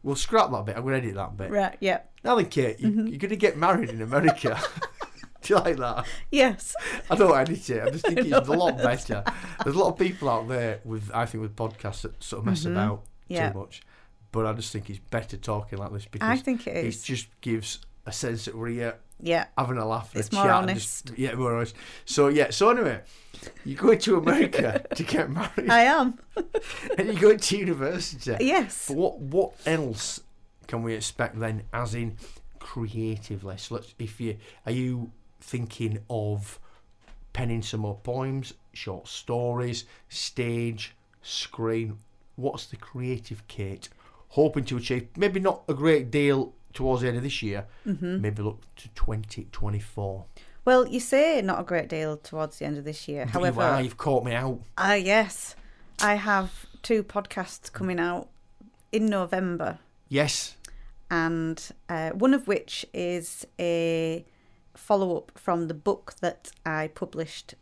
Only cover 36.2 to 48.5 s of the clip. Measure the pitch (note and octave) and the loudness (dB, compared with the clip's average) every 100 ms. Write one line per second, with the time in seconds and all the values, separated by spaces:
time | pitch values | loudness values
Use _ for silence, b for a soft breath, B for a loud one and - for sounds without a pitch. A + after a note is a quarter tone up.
36.2 | G#2 G#2 G2+ - b b b _ b b | -2 -4 -6 -14 b b b _ b b
37.2 | - - B2 A#2 A2 A2 G#2+ G2+ - B2 | -10 -4 -2 -2 -2 -4 -4 -6 -6 -4
38.2 | C3 C3+ B2 - - - - F#2 - - | -2 -4 -6 -14 -20 -14 -10 -10 -10 -14
39.2 | - A#2+ A#2+ A#2+ B2 A#2 - b b - | -4 -2 0 -2 -4 -6 -10 b b -8
40.2 | - - A#2+ A#2 A#2 A2 - _ _ _ | -8 -4 -2 0 -2 -4 -12 _ _ _
41.2 | - - - - A2+ A2+ A2 G#2 - _ | -10 -8 -8 -4 -2 0 -2 -8 -16 _
42.2 | - - B2+ - - - - B2+ B2 B2+ | -20 -6 -6 -6 -12 -16 -12 -8 -4 -6
43.2 | - G#2 - - G2 F#2+ - b b b | -6 -14 -14 -8 -8 -8 -14 b b b
44.2 | b - D3+ D3+ A#2+ B2 - B2 A#2+ - | b 4 4 4 -2 -4 -2 -2 -4 0
45.2 | G3+ F#3+ F#3+ F3+ - C3+ D#3 D#3 B2+ D3 | 0 4 2 0 -2 2 6 6 4 2
46.2 | C#3+ C3+ A#2+ - - - B2+ B2+ B2+ A#2+ | 4 4 0 -6 -18 -2 0 2 2 0
47.2 | C3+ - A2 G2+ G2+ b - F#3+ F3 F#3+ | -2 -4 -4 -6 -8 b -6 -4 -2 -2
48.2 | G#2+ G#2+ G#2 | -2 -2 -4